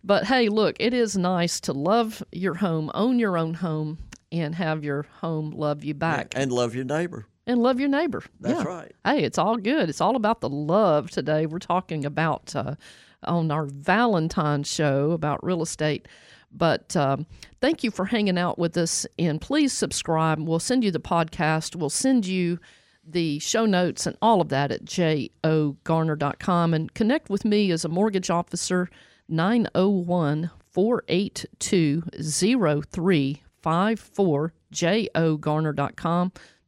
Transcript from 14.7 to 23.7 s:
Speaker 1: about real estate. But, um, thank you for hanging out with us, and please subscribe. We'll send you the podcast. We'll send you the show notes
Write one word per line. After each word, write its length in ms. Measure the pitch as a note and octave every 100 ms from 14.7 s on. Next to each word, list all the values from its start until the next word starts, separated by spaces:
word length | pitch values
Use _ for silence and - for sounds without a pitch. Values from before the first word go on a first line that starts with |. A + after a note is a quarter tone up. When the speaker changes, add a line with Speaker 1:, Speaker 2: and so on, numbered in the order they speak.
| - D3+ C#3 D3
Speaker 1:
about 320 | E3+ D#3 C#3+
real 160 | - F3+
estate. 460 | D#3 - D3+ D3 - - - - _
But, 460 | - E3 C#3 _ F3+
um, 300 | C#3 C#3 D#3 - - -
thank 240 | C4 D#4+
you 60 | A#3
for 160 | - F#3+
hanging 320 | A#3 G#3 F3+
out 200 | F3 -
with 180 | E3+ F3
us, 280 | E3+ - - -
and 220 | E3+ D#3
please 320 | - D4 C#4+
subscribe. 680 | - G3+ - - D#3+ D#3+ D#3 D#3
We'll 120 | E3
send 260 | - B3+
you 60 | G#3+
the 100 | D#3+
podcast. 760 | - E3+ D#3+ - D#3 D#3 - F3
We'll 140 | D#3
send 360 | - C4 C4 F#3
you 320 | F#3 F3 F3 - - _ _ D#3+
the 320 | F3 E3 D3
show 260 | - A3
notes 400 | A3+